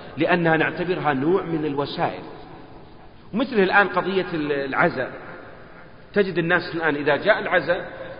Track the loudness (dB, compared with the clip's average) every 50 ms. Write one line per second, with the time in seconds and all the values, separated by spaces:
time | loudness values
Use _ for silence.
0 | -16 -10 -2 0 2 2 2 4 4 4 4 4 2 0 0 -4 -4 -2 -2 -2
1 | 0 0 0 2 2 2 2 2 0 -2 -4 -2 -2 -2 -2 -2 -4 -4 -2 -2
2 | -2 -2 -4 -6 -12 -14 -14 -16 -16 -16 -18 -18 -18 -18 -18 -20 -20 -20 -20 -20
3 | -20 -20 -20 -20 -14 -6 -2 -2 -2 0 2 2 4 6 6 4 4 4 2 0
4 | 0 0 0 0 -2 -2 -2 -4 -2 -2 -2 -2 -2 -2 2 2 2 2 2 0
5 | -4 -6 -6 -12 -14 -14 -16 -16 -16 -18 -18 -18 -18 -18 -20 -20 -20 -20 -20 -20
6 | -10 -2 2 2 2 2 2 0 2 2 2 2 0 -2 -4 -2 0 0 0 2
7 | 2 2 2 2 4 2 2 2 2 2 2 2 4 2 0 -2 -2 -8 -10 -12
8 | -12 -12 -12